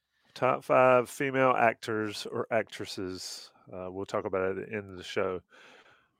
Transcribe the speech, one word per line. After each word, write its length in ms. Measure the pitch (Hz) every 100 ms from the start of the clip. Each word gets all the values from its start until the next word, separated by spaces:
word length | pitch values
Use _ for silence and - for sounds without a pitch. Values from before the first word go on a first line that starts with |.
| _ _ _
Top 300 | - 127 139
five 440 | - 135 127 127 117
female 460 | - 139 131 131 117
actors 720 | 117 113 - 110 107 104 -
or 200 | 117 -
actresses. 1000 | 113 95 - 101 - 92 92 - - - _ -
Uh, 180 | 95 92
we'll 140 | 95
talk 200 | 98 107 98
about 160 | 95 92
it 80 | 95
at 100 | 101
the 80 | 107
end 140 | 98
of 60 | 90
the 60 |
show. 360 | - 110 95 90 - - - - _ _ _